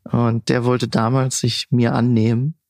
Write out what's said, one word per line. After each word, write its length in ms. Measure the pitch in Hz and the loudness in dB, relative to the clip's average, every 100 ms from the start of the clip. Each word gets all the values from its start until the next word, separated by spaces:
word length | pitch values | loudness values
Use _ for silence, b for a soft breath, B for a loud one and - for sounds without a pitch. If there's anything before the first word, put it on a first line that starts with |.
Und 480 | - 120 120 113 - | -2 0 2 0 -2
der 160 | 127 120 | 0 0
wollte 220 | 123 120 | 0 0
damals 540 | 117 113 131 131 - | 0 0 0 -2 -2
sich 260 | 120 - - | -4 -4 -2
mir 240 | 120 117 | 0 2
annehmen 640 | 117 120 117 110 117 139 - _ | 0 2 2 2 0 -2 -6 _